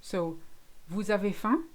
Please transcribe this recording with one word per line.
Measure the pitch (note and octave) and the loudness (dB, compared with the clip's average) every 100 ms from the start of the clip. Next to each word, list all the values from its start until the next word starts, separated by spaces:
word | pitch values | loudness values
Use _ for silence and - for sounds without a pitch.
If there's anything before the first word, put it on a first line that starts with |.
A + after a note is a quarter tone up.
So, | - F#3+ E3+ E3 - - - - - | -2 -2 0 -2 -10 -14 -16 -16 -6
vous | F3+ G#3 | -4 2
avez | G#3 G3+ | 4 4
faim? | G3 G#3+ C#4+ D#4+ | 0 2 2 2